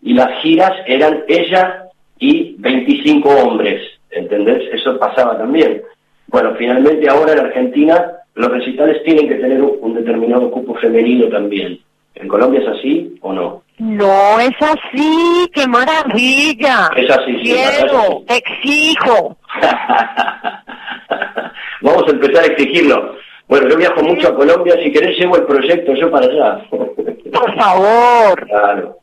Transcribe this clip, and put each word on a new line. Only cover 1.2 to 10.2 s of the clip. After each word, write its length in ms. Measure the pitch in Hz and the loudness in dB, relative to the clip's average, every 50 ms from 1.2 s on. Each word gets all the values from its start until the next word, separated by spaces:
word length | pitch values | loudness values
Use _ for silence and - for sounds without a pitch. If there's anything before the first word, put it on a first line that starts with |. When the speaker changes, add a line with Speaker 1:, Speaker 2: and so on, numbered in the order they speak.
| - - | -2 0
Speaker 1:
ella 560 | 165 175 170 165 180 185 185 180 - - - - _ _ _ _ _ _ | 0 0 0 0 2 0 0 0 -2 -10 -16 -20 _ _ _ _ _ _
y 380 | 123 139 151 170 - - - - | 0 2 2 2 0 -6 -10 -6
veinticinco 680 | 101 120 131 131 123 139 143 - 143 147 151 143 139 139 | -4 -2 -2 -2 0 0 -2 0 2 2 2 4 4 4
hombres, 520 | 139 139 123 120 113 107 101 101 90 - - - - _ _ _ | 4 4 4 2 0 -2 -2 -2 -4 -4 -8 -14 -20 _ _ _
¿entendés? 540 | - - - - 104 104 101 110 - - - - | -10 -10 -8 -4 -4 -2 0 0 0 0 -2 -6
Eso 260 | - - - - - - | -8 -6 -4 -4 -2 -2
pasaba 400 | - - - - 123 120 113 - | -2 -4 0 0 0 0 0 -4
también. 460 | 110 123 143 160 156 - - - - - - _ _ _ _ _ _ _ | -4 -2 0 2 2 2 0 -4 -8 -16 -20 _ _ _ _ _ _ _
Bueno, 280 | - 127 117 113 107 - | -2 0 0 0 -2 -4
finalmente 500 | 117 120 123 127 135 147 156 156 151 139 | -2 -2 0 2 4 2 2 2 2 2
ahora 260 | 135 147 156 156 156 | 2 4 4 2 2
en 60 | 143 | 2
Argentina 720 | 131 120 - 127 127 123 123 143 147 156 165 175 - - - - - _ _ | 0 -2 -2 -4 -4 -2 0 2 2 4 4 2 2 -2 -8 -14 -20 _ _
los 160 | 110 117 127 | -4 -2 -2
recitales 540 | 123 127 123 131 123 135 147 156 151 151 - | -2 -2 -6 -6 -4 -2 0 0 0 0 0
tienen 240 | 165 160 151 147 131 | 2 2 2 2 2
que 80 | 131 | -2
tener 260 | - 123 127 135 131 | -2 -2 -2 0 0
un, 160 | 139 - - - | 0 0 -2 -2
un 120 | - 113 113 | -6 -6 -4
determinado 560 | 117 117 117 113 113 | -4 -4 -4 -2 -2